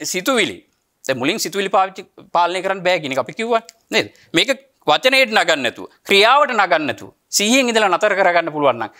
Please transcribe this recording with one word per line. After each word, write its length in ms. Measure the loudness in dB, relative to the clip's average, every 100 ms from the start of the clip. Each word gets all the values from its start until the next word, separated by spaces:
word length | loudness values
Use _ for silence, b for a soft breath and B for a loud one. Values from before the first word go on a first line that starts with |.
සිතුවිලි, 540 | -8 -6 -2 -2 -2 -6 _ _ _ _
දැන් 140 | -8 -4
මුලින් 200 | -4 -4
සිතුවිලි 320 | -6 -6 -2
පාවිච්චි, 320 | 0 -2 -6 -20 _ -6
පාලනය 340 | -2 -2 -2
කරන්න 200 | -4 -4
බෑ 180 | -2 -2
කියන 140 | -2
එක 80 | -6
අපි 100 | -6
කිව්වා 300 | -6 -4 -4 -4 -20 -6
නේද? 240 | -4 -4 b b
මේක 200 | -2 0 -4 _ _ -2
වචනයට 460 | 0 2 2 2
නගන්න 300 | 2 2 0
නැතුව, 240 | -2 -6 -14 b
ක්‍රියාවට 520 | 0 2 4 4 2
නගන්න 320 | 0 0 0 -2
නැතුව, 260 | -8 -12 _ _
සිහියෙන් 420 | -2 0 2 2
ඉඳලා 240 | 2 2
නතර 220 | 2 2 2
කරගන්න 360 | 2 2 0
පුළුවන් 260 | 0 0 0
නම් 120 | -4